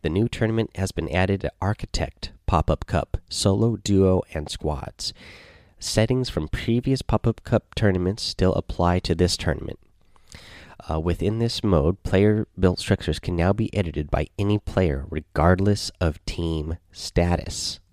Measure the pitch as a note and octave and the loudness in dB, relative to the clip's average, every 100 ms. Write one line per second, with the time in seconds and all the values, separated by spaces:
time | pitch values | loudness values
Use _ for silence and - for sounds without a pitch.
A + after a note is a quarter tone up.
0 | D#2 E2+ A#2 - A2 A2+ A2+ - F#2+ - | 0 0 -2 0 -2 0 -4 -4 -4 -4
1 | D#2+ F#2 F#2 G2 - _ F#2+ G#2+ - - | -2 0 0 0 -4 _ -4 -2 -6 -6
2 | D2+ _ - - - E2 - - - F2 | -6 _ -16 -8 0 2 2 0 0 -2
3 | - - _ - G2+ G2 A#2 G#2 A2 G2 | -2 -8 _ -2 0 2 2 0 2 4
4 | F#2+ F#2 - D#2+ D2 - D#2 D2 - - | 6 4 0 -8 -8 -6 -6 -6 -10 -10
5 | - - - - - - _ _ - - | -12 -12 -20 -20 -20 -20 _ _ -4 0
6 | A2 B2+ B2+ - D#2 - - A#2+ C3 C3+ | 2 0 -2 -4 -6 -6 -2 0 0 -2
7 | - A2 A#2 G#2+ - A2 _ - G#2+ F#2 | 0 0 0 -2 0 -2 _ 0 2 2
8 | F2+ A2 - - F#2 - - - F2 F2+ | 0 -2 -8 0 2 2 -4 0 2 2
9 | - E2 F2+ - - - - - _ _ | 0 2 2 0 -4 -4 -6 -12 _ _
10 | _ _ _ - - - - - - D#2+ | _ _ _ -20 -20 -20 -20 -18 -6 -2
11 | E2 D#2+ F2 A2+ A#2 - G#2+ E2+ D2+ F#2 | -2 0 0 0 -2 0 2 4 4 0
12 | - F#2+ G#2 G#2+ - - F#2 F#2 - G2+ | 0 4 4 4 -2 2 2 2 0 0
13 | - - - F2 F2 G2+ A2+ - E2+ D#2 | 0 -4 -2 0 2 2 0 -2 -2 -4
14 | D2+ - D#2 - G2+ G#2 - - F2+ C2+ | -2 -2 -2 -2 0 0 0 0 2 0
15 | C2+ D#2 - - D#2+ F#2 G2 G2+ - - | -4 -8 -4 2 4 6 4 0 -4 -2
16 | E2 D2 - - E2 D#2+ D2+ D#2+ _ - | -2 -2 -8 -4 -2 -2 -4 -8 _ -16
17 | - - F2 F2 - - - - _ | -4 0 2 0 -4 -8 -8 -10 _